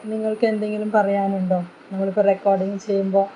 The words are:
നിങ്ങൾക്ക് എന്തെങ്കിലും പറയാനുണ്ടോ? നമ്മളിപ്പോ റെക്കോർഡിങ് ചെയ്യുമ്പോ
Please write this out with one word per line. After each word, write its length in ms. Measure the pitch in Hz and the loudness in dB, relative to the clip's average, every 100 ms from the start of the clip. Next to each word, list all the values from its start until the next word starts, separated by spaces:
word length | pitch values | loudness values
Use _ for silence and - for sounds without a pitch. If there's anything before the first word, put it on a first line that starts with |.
നിങ്ങൾക്ക് 420 | 214 220 214 214 226 | -6 -4 -4 0 0
എന്തെങ്കിലും 460 | 214 214 214 214 | 0 -2 -4 0
പറയാനുണ്ടോ? 720 | 214 196 202 196 196 185 180 175 - - | 2 2 2 0 0 0 0 -2 -12 -12
നമ്മളിപ്പോ 300 | 190 196 190 | -4 -2 2
റെക്കോർഡിങ് 560 | 196 190 202 190 190 202 | 2 2 2 0 0 -4
ചെയ്യുമ്പോ 500 | 220 196 196 196 196 | -2 -2 2 2 0